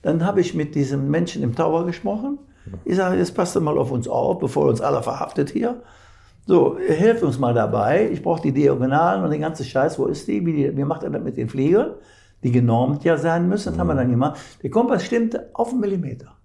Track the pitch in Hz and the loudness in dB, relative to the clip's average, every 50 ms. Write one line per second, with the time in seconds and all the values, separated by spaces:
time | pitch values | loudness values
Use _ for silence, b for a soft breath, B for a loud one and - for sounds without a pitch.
0 | - - 156 165 165 196 202 190 180 180 - 165 151 147 - 147 139 127 139 139 | -2 -2 0 0 0 0 2 2 0 0 0 -4 -4 -2 -2 -2 -2 0 0 -2
1 | 135 139 147 165 175 170 - - 139 120 117 - 165 165 156 165 175 180 170 - | -2 0 0 0 -2 -2 -4 -4 -4 -4 0 0 0 0 0 0 -2 -2 -6 -6
2 | - 202 202 220 226 277 285 277 - B B B B B 95 90 - - 175 185 | -6 -6 -4 -4 -4 -6 -8 -8 -10 B B B B B -16 -12 -4 -2 0 0
3 | 190 180 185 185 180 175 - - 180 175 - - 165 151 151 143 135 127 135 123 | 2 2 2 0 0 0 0 -2 -2 0 0 0 0 2 0 0 0 0 -2 -4
4 | 117 - - 127 - - 185 175 160 131 - 147 147 139 117 113 - 139 143 123 | -4 -2 -2 0 0 0 0 0 -2 -2 0 2 2 2 2 2 0 0 0 0
5 | 120 127 123 - - - - - 143 143 - 214 233 240 247 247 b b b b | -2 -4 -4 -6 -6 -6 -2 -4 -4 -2 -2 -2 -2 -2 -4 -6 b b b b
6 | b b b b b b b b - - 175 170 139 - - - - - 160 156 | b b b b b b b b -2 2 4 4 4 4 2 -2 0 0 2 4
7 | 185 226 233 233 185 151 120 123 135 120 120 117 107 104 107 107 101 110 143 185 | 4 4 4 4 2 0 0 0 0 2 2 2 2 2 0 0 2 2 2 2
8 | 214 220 - - - 170 170 165 - 151 127 135 147 135 143 127 123 131 135 151 | 2 0 -2 -2 -2 -2 -2 0 0 -2 0 4 4 4 4 2 0 0 2 2
9 | 165 175 190 196 180 156 147 151 151 160 156 - 131 120 - 131 135 160 - - | 2 2 2 0 0 -2 -2 -2 -2 -4 -4 -6 -10 -4 0 0 0 0 0 0
10 | 135 - 151 139 - - 208 208 180 165 160 147 139 135 - 139 139 139 160 - | -2 -2 -2 -4 -4 -4 -2 -2 0 0 0 0 0 0 0 -2 -2 -2 -4 -4
11 | - - 143 - - 135 120 127 123 117 - 135 135 147 180 214 269 330 - B | -4 -6 -6 -6 -6 -6 -6 -4 -6 -4 -2 0 2 4 4 4 2 0 -4 B
12 | B B B B B B B B - 127 120 123 123 117 113 117 123 135 147 143 | B B B B B B B B -2 2 4 4 4 4 4 4 2 2 0 0
13 | - 165 165 147 131 165 165 175 175 180 196 214 - 185 170 165 175 170 156 135 | 2 2 2 2 2 0 2 2 2 2 0 0 -2 -4 -2 -2 0 0 0 2
14 | 123 123 123 120 131 151 B B B B B B - 131 - 220 247 254 269 185 | 2 2 2 2 2 0 B B B B B B -10 0 0 2 2 2 0 0
15 | 180 - 240 233 233 226 - - - - - - 233 233 262 254 208 196 196 180 | 0 0 0 0 0 0 -2 -6 -8 -10 -4 -4 -4 -2 0 -2 -2 0 -2 -2
16 | 156 135 123 - - - - _ | -4 -6 -8 -10 -14 -20 -20 _